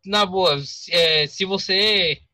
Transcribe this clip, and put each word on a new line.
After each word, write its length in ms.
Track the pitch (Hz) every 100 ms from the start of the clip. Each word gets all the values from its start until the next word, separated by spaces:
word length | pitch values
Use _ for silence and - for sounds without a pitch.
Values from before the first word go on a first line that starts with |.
na 220 | 190 208 202
boa, 320 | 190 175 143
se, 320 | 139 - -
é, 340 | 170 165 156 147
se 180 | -
você, 760 | 190 196 - 190 214 202 165 143 _